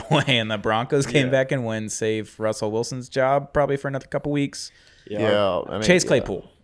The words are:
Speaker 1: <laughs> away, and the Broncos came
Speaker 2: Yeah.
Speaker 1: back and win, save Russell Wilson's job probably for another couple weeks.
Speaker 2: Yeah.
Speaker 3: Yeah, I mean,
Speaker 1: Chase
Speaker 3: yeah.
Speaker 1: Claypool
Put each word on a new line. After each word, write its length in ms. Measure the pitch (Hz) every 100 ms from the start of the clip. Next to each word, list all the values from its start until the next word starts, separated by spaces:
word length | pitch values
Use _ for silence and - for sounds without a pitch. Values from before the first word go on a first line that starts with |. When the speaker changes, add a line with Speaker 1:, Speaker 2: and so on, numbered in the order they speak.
| -
Speaker 1:
<laughs> 40 |
away, 140 | 151 139
and 240 | 120 110
the 80 | 107
Broncos 480 | 110 110 123 143 139
came 200 | 139 127
Speaker 2:
Yeah. 60 |
Speaker 1:
back 200 | 135 135
and 120 | 143
win, 240 | 113 110 107
save 500 | - 110 110 104 -
Russell 320 | 110 110 107
Wilson's 360 | 110 120 127 123
job 440 | 131 131 143 143
probably 240 | 151 139 139
for 100 | 143
another 200 | 135 -
couple 260 | 143 143
weeks. 400 | 147 139 - - _ - - -
Speaker 2:
Yeah. 140 | 104
Speaker 3:
Yeah, 420 | 110 104 98 90 -
I 40 |
mean, 80 | 98
Speaker 1:
Chase 200 | 110 180
Speaker 3:
yeah. 40 | -
Speaker 1:
Claypool 420 | 139 - 95 - _